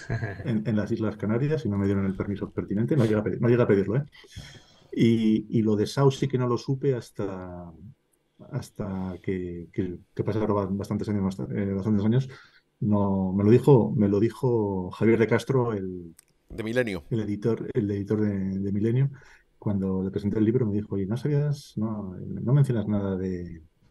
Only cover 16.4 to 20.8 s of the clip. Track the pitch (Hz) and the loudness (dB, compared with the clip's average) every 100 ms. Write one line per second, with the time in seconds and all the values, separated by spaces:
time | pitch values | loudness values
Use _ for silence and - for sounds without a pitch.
16.4 | - - 110 120 120 90 - 113 104 104 | -14 -8 -4 -2 0 -4 -4 -4 -2 -2
17.4 | 120 110 107 - 101 101 98 107 104 98 | -2 -2 -2 -2 -2 -2 -2 0 0 0
18.4 | 95 95 98 101 110 123 139 - - - | -2 -4 -2 0 2 2 0 -2 -18 -20
19.4 | _ _ 110 98 95 95 95 98 101 110 | _ _ -4 -2 0 -2 -2 -2 -2 2
20.4 | 107 123 113 101 | 2 2 0 -2